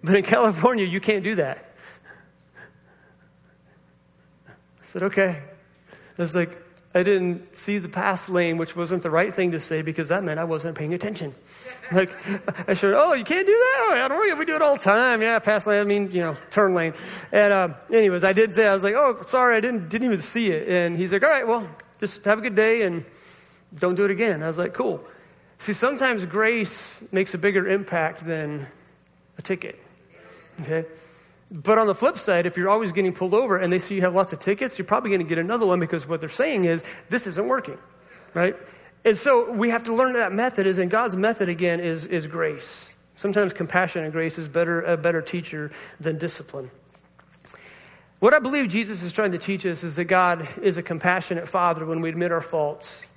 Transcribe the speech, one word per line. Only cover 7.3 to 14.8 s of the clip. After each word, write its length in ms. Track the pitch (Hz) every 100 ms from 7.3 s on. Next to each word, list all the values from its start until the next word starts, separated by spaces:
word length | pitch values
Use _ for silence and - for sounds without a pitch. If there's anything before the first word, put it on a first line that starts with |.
| 170 - -
see 220 | - 202
the 120 | 175
pass 380 | - 196 185 -
lane, 300 | 180 170 165
which 180 | 165 175
wasn't 280 | 170 180
the 80 | 175
right 200 | 160 190
thing 200 | 190 180
to 80 | 165
say 240 | - 160
because 260 | 156 156 151
that 140 | 180
meant 160 | 185 151
I 60 | 165
wasn't 300 | 160 165 156
paying 200 | 151 180
attention. 400 | 202 208 156 123 - - 254 - -
Like, 200 | 175 185 - - 196 - - 180
I 40 |
showed, 200 | 190 202 220
"Oh, 180 | 320
you 100 | 285
can't 220 | 208 349 381
do 80 |
that? 340 | 440 508 539 453
Oh, 60 | 285
yeah, 120 | 262
don't 100 | 294
worry, 160 | 427
we 120 | 311 320
do 100 | 311
it 60 |
all 140 | 302
the 60 | 277